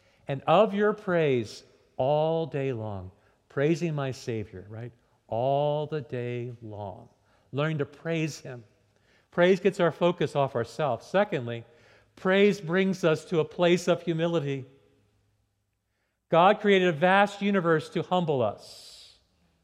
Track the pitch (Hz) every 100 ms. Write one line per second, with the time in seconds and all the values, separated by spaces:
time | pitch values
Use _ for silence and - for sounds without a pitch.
0 | _ _ - 139 - 170 214 202 208 208
1 | 185 175 151 127 104 - - _ _ -
2 | 131 151 160 165 160 143 135 117 107 98
3 | 92 - _ _ _ 139 147 160 170 147
4 | 135 123 - 113 104 92 101 110 120 -
5 | _ _ - 113 131 139 147 147 151 156
6 | 120 123 120 120 120 117 110 104 101 -
7 | - _ _ _ _ 131 156 151 135 -
8 | 165 165 156 - 147 123 110 _ _ _
9 | _ _ _ - 180 190 196 190 170 -
10 | 175 175 156 147 135 120 110 - 147 117
11 | - 185 202 160 117 117 - _ _ _
12 | _ - 190 196 208 202 156 185 190 185
13 | 170 151 - 165 151 - 175 180 180 170
14 | 175 160 170 170 143 139 123 _ _ _
15 | _ _ _ _ _ _ _ _ _ _
16 | _ _ - 165 185 214 208 190 180 147
17 | 180 196 202 - 202 196 165 156 - 180
18 | - 180 160 135 107 - - - - -
19 | - _ _ _ _ _